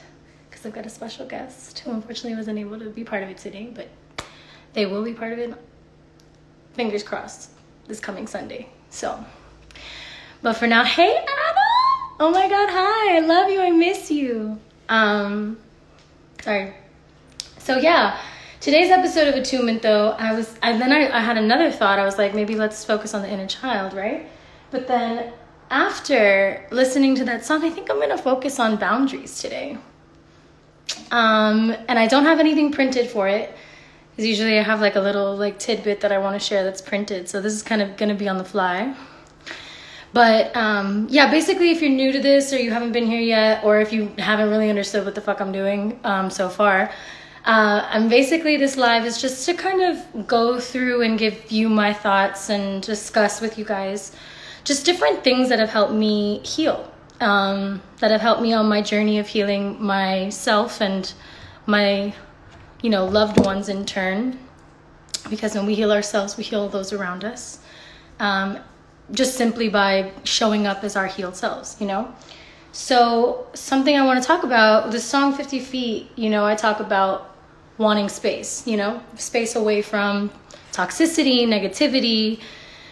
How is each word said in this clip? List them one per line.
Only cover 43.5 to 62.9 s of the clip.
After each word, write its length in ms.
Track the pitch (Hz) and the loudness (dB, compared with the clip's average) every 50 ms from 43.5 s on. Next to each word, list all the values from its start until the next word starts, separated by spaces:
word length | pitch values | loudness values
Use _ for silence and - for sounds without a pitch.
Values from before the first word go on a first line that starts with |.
| 214 214 - | 2 2 4
or 160 | 208 214 214 | 4 4 4
if 140 | 214 214 220 | 2 2 0
you 180 | 220 208 202 - | -2 -4 -4 -6
haven't 320 | 214 170 208 214 214 214 208 | -4 -2 0 0 2 2 2
really 200 | 214 220 214 214 | 2 2 2 2
understood 360 | 208 202 196 - - 202 190 | 0 0 -2 -2 -2 -2 -2
what 80 | 196 196 | -4 -6
the 80 | 208 | -4
fuck 180 | - 208 196 - | -4 -4 -4 -4
I'm 120 | 202 196 | -4 -4
doing, 480 | 190 196 196 196 202 202 202 214 240 - - | -4 -2 -2 -2 -2 -2 -4 -6 -6 -6 -4
um, 280 | 220 196 190 190 185 | -2 -2 -2 -2 -2
so 180 | - - 185 185 | -4 -4 -4 -4
far, 400 | 185 - 208 202 190 190 214 - - - - - - - - - - - - | 0 2 2 4 4 2 0 -2 -6 -10 -16 -18 -18 -20 -20 -20 -20 -4 0
uh, 400 | 226 220 220 214 208 208 208 - - | 2 4 4 4 4 2 0 0 0
I'm 160 | - 214 226 226 | 0 0 2 4
basically, 480 | 233 254 269 269 330 320 311 302 302 | 4 4 4 4 2 0 2 2 2
this 180 | 277 277 269 269 | 2 2 0 2
live 300 | 262 247 233 233 226 226 | 2 2 4 4 2 0
is 160 | 240 226 - | -2 -4 -4
just 240 | 269 262 262 - - | -4 -4 -6 -4 -4
to 80 | 349 349 | -4 -2
kind 280 | - - 381 381 370 370 | -2 -2 -2 0 2 2
of 440 | 349 302 277 - - - 226 190 | 0 0 -2 -8 -12 -12 -10 -2
go 320 | - 240 226 233 240 247 247 | 0 2 2 2 2 0 -2
through 420 | 247 - - 254 254 247 247 240 233 | -4 -6 -4 -4 -2 0 0 0 2
and 160 | 220 220 208 | 0 0 0
give 320 | 220 214 - - - - | 0 -2 -2 -6 -8 -4
you 180 | 220 220 226 220 | -2 0 2 2
my 240 | 214 214 208 208 208 | 2 2 2 0 0
thoughts 560 | - - 202 196 196 196 196 - - - - | -2 0 2 2 4 2 0 -2 -6 -6 -4
and 320 | 208 202 196 196 196 190 | -4 -4 -4 -4 -6 -6
discuss 580 | 190 226 214 208 - - - 226 208 202 - - | -6 -6 -8 -8 -8 -2 2 2 2 2 0 -4
with 200 | 226 220 - 220 | -6 -6 -6 -6
you 60 | 208 | -6
guys 480 | 220 202 196 196 190 202 202 - - - - - - - - - - - - - | -4 -4 -4 -4 -6 -6 -8 -10 -14 -18 -20 -20 -20 -20 -20 -20 -20 -20 -8 -4
just 200 | - 277 - - | -2 -2 0 0
different 400 | 349 349 359 - 294 370 - - | 0 0 2 2 0 0 2 2
things 260 | 262 254 254 254 254 | 2 2 4 2 2
that 100 | 240 220 | 2 2
have 100 | 220 214 | 0 0
helped 240 | - 214 202 - 220 | 2 0 2 2 2
me 460 | 214 214 214 208 208 208 208 208 - | 0 0 2 0 0 0 -2 -4 -6
heal, 500 | - - - 311 320 269 - - - - - - - - - - | -8 -6 -4 -2 0 0 -2 -2 -6 -14 -18 -20 -20 -20 -8 -2
um, 640 | - 208 202 202 196 196 196 98 196 196 196 180 - - - - | 0 2 2 2 2 0 -2 -2 -4 -6 -6 -8 -12 -16 -6 -2
that 100 | 226 214 | 2 2
have 120 | 220 214 | 2 4
helped 200 | 214 233 - - | 4 2 2 2
me 100 | 233 226 | 2 2
on 160 | 226 220 214 | 2 2 2
my 140 | 214 208 208 | 2 2 0
journey 380 | 208 - 214 208 214 214 214 208 | 0 0 0 2 2 2 2 0
of 80 | 208 | -2
healing 500 | - - 214 202 202 202 196 202 202 - - | -2 -2 -2 0 0 0 -2 -2 -4 -6 -4
myself 1000 | 214 202 196 196 190 190 190 190 190 202 202 - - 240 214 208 233 226 - - | -2 -2 0 0 0 0 -2 -2 -4 -4 -6 -4 -2 0 2 2 0 0 -2 -4
and 320 | 214 196 196 190 185 - - - - - - - - - - - - | -2 -2 -2 -4 -6 -8 -12 -16 -20 -20 -20 -20 -20 -20 -20 -10 -2
my, 460 | 214 208 208 202 202 202 196 202 202 - - - - - - - - - - - - - - | 0 2 2 2 2 0 0 -2 -6 -8 -12 -18 -20 -20 -20 -20 -20 -20 -20 -20 -20 -12 -4
you 100 | - 226 | -2 0